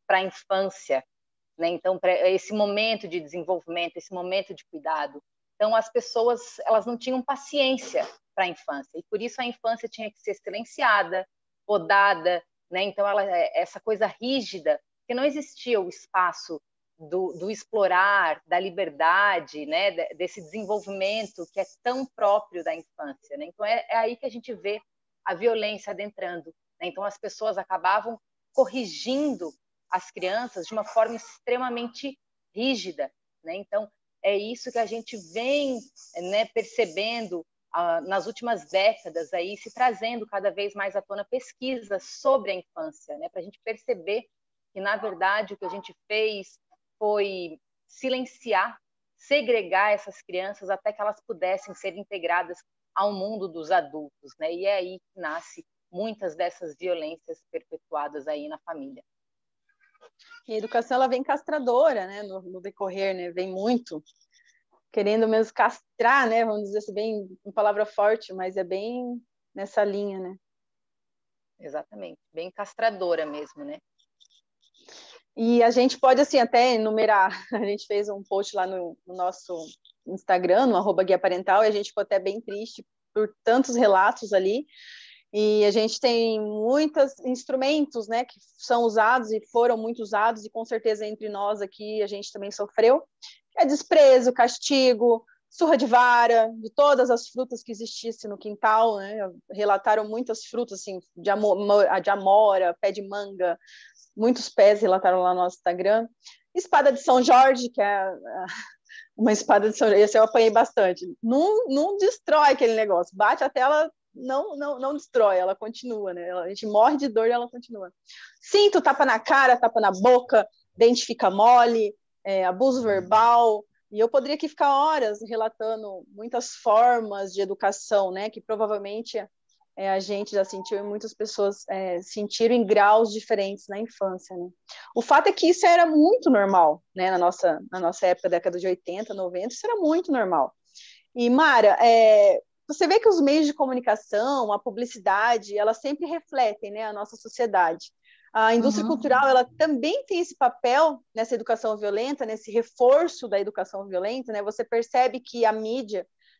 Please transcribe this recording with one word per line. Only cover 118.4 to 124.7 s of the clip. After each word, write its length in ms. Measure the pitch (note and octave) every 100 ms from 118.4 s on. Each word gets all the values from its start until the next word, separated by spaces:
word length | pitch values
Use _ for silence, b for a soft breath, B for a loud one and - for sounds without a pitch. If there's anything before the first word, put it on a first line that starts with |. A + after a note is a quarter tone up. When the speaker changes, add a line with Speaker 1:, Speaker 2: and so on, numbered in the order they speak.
Speaker 2:
Sinto 400 | - G4+ G#4 F#4
tapa 240 | D4 - C4+
na 120 | A3
cara, 380 | - C#4 B3+ B3
tapa 240 | A#3 A3+
na 100 | G3+
boca, 560 | F#3 A#3+ B3 B3 A3+ G3+ _ _ -
dente 280 | A#3 B3
fica 260 | - A#3 G3
mole, 640 | G3 A3+ B3 A#3+ A3+ G#3 - _ _
é, 200 | G3 F#3+
abuso 360 | F#3 F#3 C4 B3+
Speaker 3:
Uhum. 60 | A3+
Speaker 2:
verbal, 800 | F#3+ F3+ G#3+ A#3 A#3+ A#3 G#3+ - _ _
e 100 | G#3
eu 80 | A#3
poderia 280 | C#4 C4+ D4+
aqui 120 | D#4
ficar 260 | - C#4+